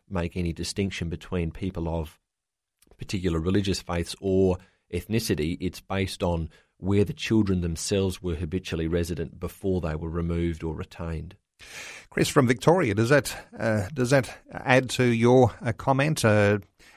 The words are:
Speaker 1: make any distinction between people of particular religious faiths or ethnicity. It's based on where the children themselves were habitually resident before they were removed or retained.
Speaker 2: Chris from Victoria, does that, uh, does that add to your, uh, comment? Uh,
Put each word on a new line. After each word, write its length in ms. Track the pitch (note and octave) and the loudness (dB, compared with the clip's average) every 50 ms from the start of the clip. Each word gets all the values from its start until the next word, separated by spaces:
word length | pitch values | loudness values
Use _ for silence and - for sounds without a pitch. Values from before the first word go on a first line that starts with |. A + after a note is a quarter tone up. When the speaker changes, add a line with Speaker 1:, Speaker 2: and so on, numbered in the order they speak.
| _ - | _ -8
Speaker 1:
make 300 | G2 F#2 E2+ F2 - F#2 | -6 -4 -4 -4 -4 -4
any 160 | F2 E2+ D#2+ | -4 -4 -4
distinction 560 | - E2+ - - - G2 G2 F#2 - F#2 E2 | -6 -6 -8 -4 -2 -2 -2 -2 -6 -6 -6
between 400 | E2 D#2+ - - - F2+ E2+ E2+ | -6 -8 -8 -6 -4 -2 -2 -4
people 360 | D#2+ - G2+ F#2+ F2 - E2+ | -4 -6 -8 -6 -6 -4 -4
of 320 | D#2+ D#2+ E2 D#2+ D#2 - _ _ _ _ _ _ _ _ _ _ _ _ _ _ _ - - | -4 -4 -4 -6 -6 -10 _ _ _ _ _ _ _ _ _ _ _ _ _ _ _ -18 -16
particular 400 | - - - G2 F2 F2+ E2 D#2+ | -12 -6 -6 -2 0 0 0 0
religious 420 | D#2+ F2+ F#2+ G#2 G2 G2 F#2 - | 0 0 0 0 0 0 -2 -4
faiths 360 | - - F2+ F2 E2+ - - - | -4 -6 -4 -4 -4 -4 -6 -6
or 380 | - G2 F#2+ F#2+ F#2+ F#2 F#2 F2+ - _ _ _ _ - - | -2 0 4 4 4 4 2 0 -4 _ _ _ _ -8 -8
ethnicity. 640 | F2+ - - G#2 A2+ A2+ - G#2 D#2 D2+ D#2+ F2+ - | -8 -6 -2 -2 -2 0 0 -2 0 0 -2 -4 -4
It's 200 | - F#2 - - | -4 -6 -6 -8
based 400 | - - G2 G2 F#2+ F#2 - - | -10 -6 -4 -2 -2 -2 -4 -2
on 300 | - F2+ F2 E2 E2 D2+ - _ _ _ _ - | -2 -2 0 -2 -4 -6 -10 _ _ _ _ -8
where 260 | - F#2 G2 G2+ G2+ | -2 0 2 2 2
the 80 | - - | 2 0
children 480 | - - - A2+ A2 G#2 F#2+ F#2+ F2+ | -6 -2 0 2 2 4 2 2 0
themselves 600 | F2 E2+ E2+ E2 - - G#2 G2 G2 F#2+ F#2 - | 0 -2 -4 -4 -4 -2 0 0 0 0 -2 -4
were 140 | - F2+ E2+ | -6 -6 -4
habitually 540 | D#2 F2 D#2+ E2+ F#2 F#2 - - E2+ E2 D#2+ | -4 -4 -4 -4 -6 -6 -4 -6 -4 -4 -2
resident 500 | E2 F2 F2 E2 F2 D#2 E2 D#2 - - | 0 -2 -2 -2 -4 -6 -8 -10 -10 -10
before 420 | - F2 - - - G2 F#2 F2+ | -10 -10 -10 -6 -4 -2 -2 0
they 140 | D#2+ E2 D#2 | -2 -2 -4
were 140 | D#2 E2 E2 | -4 -6 -6
removed 560 | D#2+ E2+ E2+ E2+ E2+ E2+ E2+ E2+ E2 D#2 E2 | -4 -4 -2 -2 -2 0 0 -2 -2 -4 -6
or 100 | D#2+ D#2 | -8 -6
retained. 640 | D#2+ E2+ - - - E2+ E2 E2 D#2+ D#2+ E2+ F#2 - _ _ _ _ - - - - - - - - - - | -8 -10 -12 -12 -10 -8 -8 -8 -8 -8 -12 -16 -20 _ _ _ _ -20 -20 -18 -16 -16 -16 -16 -18 -16 -6
Speaker 2:
Chris 180 | - - E3+ - | -2 0 0 2
from 200 | - E3 C3+ A2+ | 4 4 4 4
Victoria, 480 | B2 A#2+ - - D#3+ F#3+ F3 A#2+ G2+ | 4 2 4 4 4 4 4 0 2
does 140 | G2+ A#2 A#2 | 2 2 4
that, 260 | D3 C#3+ - - - - - _ - | 4 4 2 0 -6 -12 -16 _ -10
uh, 300 | - G#2+ A2+ A2 G#2+ G2+ F#2+ D#3 | -4 -2 0 0 0 -2 -4 -4
does 160 | C3+ B2+ A#2+ | -2 0 2
that 260 | C#3 C#3 B2 - - - _ - - | 4 2 2 0 -6 -18 _ -16 -14
add 380 | - - C3 C3 C3 C3 A#2 | -8 0 4 4 4 4 2
to 140 | - - C3 | 0 0 2
your, 480 | B2 A#2+ A2+ A2+ A#2+ B2 C3 B2+ A2 - - - | 2 4 4 6 6 8 8 6 6 4 -2 -6
uh, 60 | B2 | -6
comment? 540 | A2+ - - - C3+ C3 C3+ D#3 D#3+ - - | -4 -4 0 0 2 2 2 0 0 2 4
Uh, 340 | A#2 G#2 G#2 G#2 G2+ G#2 G#2 G2 _ _ _ _ - - | 4 6 6 6 4 4 2 -2 _ _ _ _ -20 -20